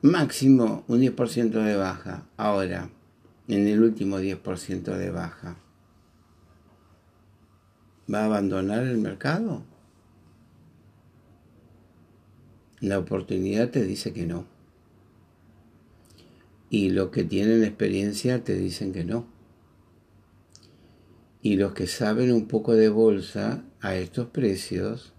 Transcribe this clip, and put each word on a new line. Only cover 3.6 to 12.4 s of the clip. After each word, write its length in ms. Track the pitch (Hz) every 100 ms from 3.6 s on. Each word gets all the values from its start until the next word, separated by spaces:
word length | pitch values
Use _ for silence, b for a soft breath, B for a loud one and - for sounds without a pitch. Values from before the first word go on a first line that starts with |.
| 101
el 140 | 104
último 360 | 113 110 98 98
diez 200 | 95 92
por 200 | - 92
ciento 380 | - 92 87 92
de 140 | 92
baja. 480 | 87 85 - 95 87 _ _ _ _ _ _ _ _ _ _ _ _ _ _ _ _ _ _ _ _ _ _ _ _ -
¿Va 100 | 104
a 40 | 107
abandonar 580 | 107 98 95 95 107
el 140 | 127 120
mercado? 640 | 104 101 131 165 226 135 - _ _ _ _ _ _ _ _ _ - _ - _ _ _ _ _ _ _ _ - _ _ _ _ _ -